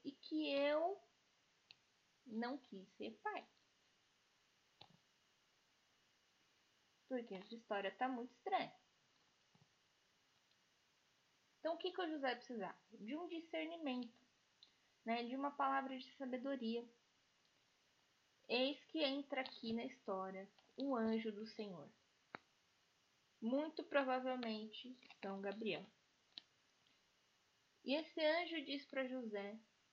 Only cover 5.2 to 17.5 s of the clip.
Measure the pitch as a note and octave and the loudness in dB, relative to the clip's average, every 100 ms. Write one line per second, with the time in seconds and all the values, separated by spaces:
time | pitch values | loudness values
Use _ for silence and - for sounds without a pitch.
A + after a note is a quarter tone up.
5.2 | _ _ _ _ _ _ _ _ _ _ | _ _ _ _ _ _ _ _ _ _
6.2 | _ _ _ _ _ _ _ _ - B3+ | _ _ _ _ _ _ _ _ -4 -4
7.2 | A3+ F#3+ G3 A#3 - G3+ F#3+ - B3+ B3 | -4 -8 -8 -10 -2 0 0 0 0 0
8.2 | B3+ - G4 F#4 E3+ - _ _ _ _ | -4 -6 2 2 2 -6 _ _ _ _
9.2 | _ _ _ - _ _ _ _ _ _ | _ _ _ -20 _ _ _ _ _ _
10.2 | _ _ _ _ _ _ _ _ _ _ | _ _ _ _ _ _ _ _ _ _
11.2 | _ _ _ _ D#4 E4+ F#4 F#4 E4+ D#4 | _ _ _ _ -2 0 -2 0 -2 2
12.2 | C4 A#3 - A#3 F3+ - - G#3+ G#3 D4+ | 0 0 -4 -4 -4 -6 -16 -12 -6 -4
13.2 | F4 E4 E4 D#4+ D#4+ E4+ D4 B3 A#3 - | -4 -6 -4 -2 -2 -4 -2 -2 -4 -10
14.2 | _ _ _ _ - _ _ _ A3+ A#3 | _ _ _ _ -20 _ _ _ 0 0
15.2 | A#3+ C4+ C#4+ C#4+ C4+ C4+ C4 C4 - - | 0 0 0 2 4 4 2 -6 -8 -6
16.2 | C4 B3 C#4 C4+ A3+ A#3 A#3+ - _ _ | -4 -2 0 0 0 0 -4 -16 _ _
17.2 | _ _ _ | _ _ _